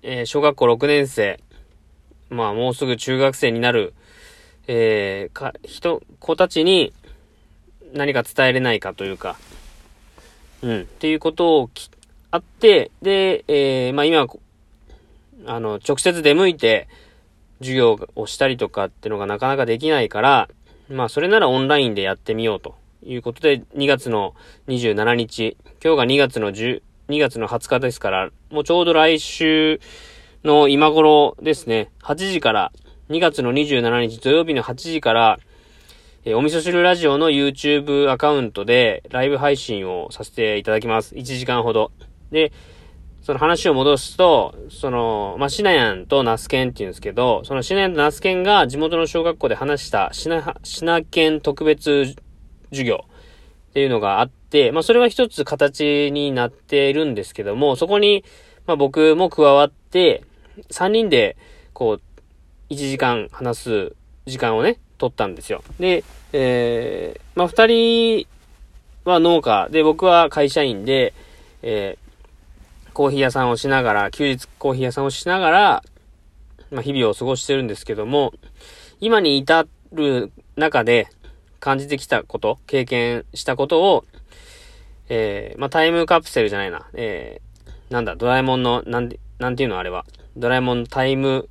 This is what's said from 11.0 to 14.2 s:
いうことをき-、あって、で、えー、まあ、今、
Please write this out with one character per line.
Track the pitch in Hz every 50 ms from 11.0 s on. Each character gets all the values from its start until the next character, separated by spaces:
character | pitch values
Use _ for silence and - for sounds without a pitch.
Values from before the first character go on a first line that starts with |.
| - 156
い | 156
う | 151
こ | - 160
と | 156 - 170 170 160 147
を | 127 117
き-、 | _ - - - _ _ _ _ _ - _ _ -
あ | 175
っ | -
て、 | _ _ _ - 220 202 160 - - _ _ -
で、 | 190 196 196 190 190 180 - -
え | - 147 143 139 135 131 131 127 127
ー、 | 131
ま | 143 147
あ、 |
今、 | 156 165 156